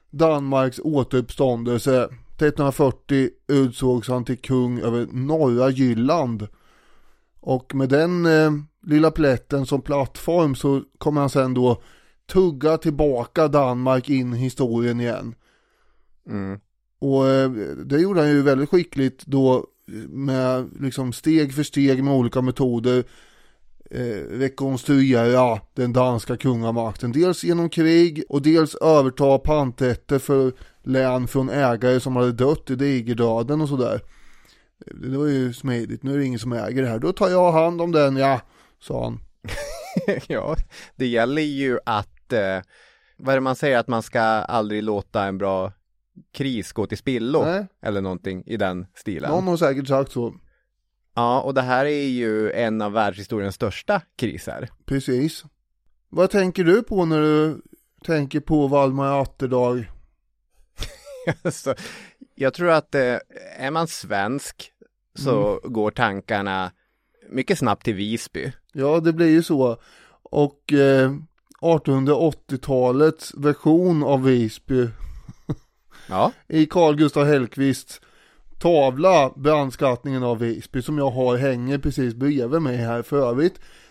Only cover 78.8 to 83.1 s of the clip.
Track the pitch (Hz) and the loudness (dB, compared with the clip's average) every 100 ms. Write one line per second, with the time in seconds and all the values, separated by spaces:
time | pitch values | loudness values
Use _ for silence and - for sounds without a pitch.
78.8 | 135 127 185 170 131 - 139 151 135 - | 4 4 4 6 4 0 2 2 0 0
79.8 | 139 120 143 131 123 113 117 113 - 131 | 0 0 -4 -2 -2 -2 -2 -4 -6 -8
80.8 | 123 151 139 120 127 123 139 123 123 139 | -4 -2 -2 0 0 2 0 -2 -4 -4
81.8 | 147 139 127 117 139 143 120 160 143 120 | -4 -2 -4 -2 -2 0 0 0 0 -2
82.8 | 117 120 113 | -4 -4 -2